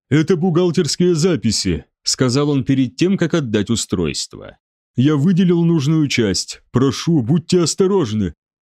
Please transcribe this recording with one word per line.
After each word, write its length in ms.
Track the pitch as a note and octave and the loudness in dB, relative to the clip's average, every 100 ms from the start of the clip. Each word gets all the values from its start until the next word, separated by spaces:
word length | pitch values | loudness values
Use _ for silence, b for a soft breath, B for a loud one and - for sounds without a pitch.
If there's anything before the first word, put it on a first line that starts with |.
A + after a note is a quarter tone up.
| - | -2
«Это 280 | D3 D#3 F3+ | 0 2 0
бухгалтерские 800 | F#3 D#3+ F#3 F3+ D#3+ - F3+ E3 | 0 0 0 0 -2 0 0 2
записи», 720 | F#3 C#3+ A2+ - F#2+ D#2+ - _ - | 0 0 0 -2 -2 -4 -6 _ -6
сказал 440 | - C3 B2+ D3 | -2 0 0 0
он 140 | C#3+ | -2
перед 320 | B2+ C3 B2+ - | 0 0 0 0
тем, 220 | F3+ F#3+ | 0 0
как 160 | D#3+ | 0
отдать 360 | E3+ B2+ G#2 G2 | -2 -2 -2 0
устройство. 880 | A2+ - F#2 D#2 C2 - G1+ G1+ - _ _ _ - | -4 -2 -4 -4 -4 -10 -14 -20 -20 _ _ _ 0
«Я 220 | C#3 D3+ | 2 2
выделил 480 | F3 F3 F3+ F3 E3+ | 2 2 2 2 2
нужную 420 | E3 C#3 D#3+ C#3+ | 2 0 0 0
часть. 540 | - G#2+ F2+ - - _ | 0 0 -2 -6 -14 _
Прошу, 500 | B2 C3+ - - E3 | 0 0 0 -2 0
будьте 380 | A2 E3 - F3+ | 0 -2 0 0
осторожны». 720 | E3 - F#3 G3 A#2 G#2+ F#2 - _ _ | 0 0 0 0 -2 -2 -4 -6 _ _